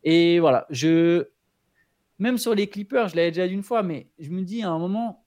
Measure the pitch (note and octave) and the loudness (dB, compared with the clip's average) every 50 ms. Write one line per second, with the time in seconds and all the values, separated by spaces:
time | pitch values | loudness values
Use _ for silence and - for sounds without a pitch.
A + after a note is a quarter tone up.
0 | - D3+ E3 E3+ E3+ E3+ E3+ E3+ E3 D3+ C3 A#2 - - D3 B2 C#3+ D#3+ E3 E3 | 0 2 4 4 4 4 4 4 4 4 4 2 0 -4 -8 -2 2 2 4 4
1 | E3 E3+ E3+ F3 C#3+ - _ _ _ _ _ _ _ _ _ _ _ _ _ _ | 4 4 2 2 0 -4 _ _ _ _ _ _ _ _ _ _ _ _ _ _
2 | _ _ _ _ F#3+ A#3+ B3+ A#3 - A#3+ A3+ G3+ G#3 G3+ - G3+ G#3 _ C4+ C4 | _ _ _ _ -4 -2 -2 -2 -2 -2 0 0 -2 -4 -6 -12 -10 _ -2 -2
3 | A#3 F#3+ D#3 E3+ E3+ E3+ D#3+ E3+ F#3 F3+ F#3+ G3 G3 - B3 A3+ G#3 F3 D#3 C3+ | -2 0 0 0 0 0 0 -2 -4 -2 -4 -6 -6 -4 -2 -2 -2 -2 -6 -8
4 | - _ _ _ D#3+ C#3 F3 F#3 F#3+ F3 G#3 A#3 A3 F#3 E3 D#3+ E3+ F#3 G3 A3 | -10 _ _ _ -12 -8 -6 -6 -6 -6 -6 -6 -4 -4 -4 -4 -4 -4 -4 -4
5 | A#3 A3+ - _ _ | -6 -6 -10 _ _